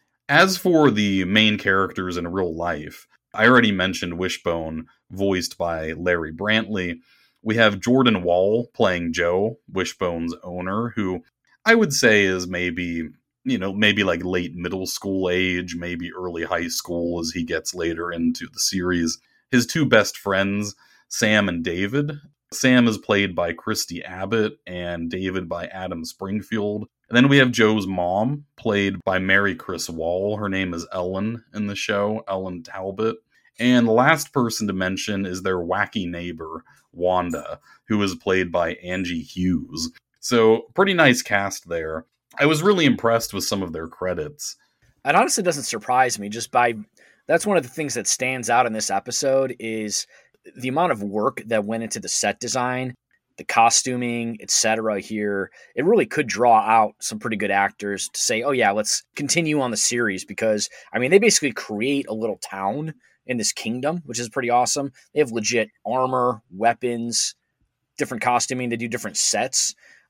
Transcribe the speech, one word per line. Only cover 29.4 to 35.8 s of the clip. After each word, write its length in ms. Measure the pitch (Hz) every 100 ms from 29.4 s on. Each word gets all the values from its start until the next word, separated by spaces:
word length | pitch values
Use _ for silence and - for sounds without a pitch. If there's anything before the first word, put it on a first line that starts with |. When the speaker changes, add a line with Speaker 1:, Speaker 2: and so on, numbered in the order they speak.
| 101
Speaker 1:
Chris 360 | 85 - 85 -
Wall. 480 | 80 80 90 101 107
Her 120 | 104
name 240 | 95 92
is 140 | 85 82
Ellen 500 | 92 90 95 107 117 _
in 140 | 107 104
the 80 | 101
show, 480 | - 101 101 107 104
Ellen 360 | 95 95 87
Talbot. 540 | 82 98 95 95 110 110 _ _ _ _
And 280 | 123 123 117
the 40 |
last 400 | 110 135 156 -
person 360 | - 117 - 104
to 60 |
mention 520 | 95 92 92 - 98 95
is 180 | 90
their 140 | 95 92
wacky 520 | 85 95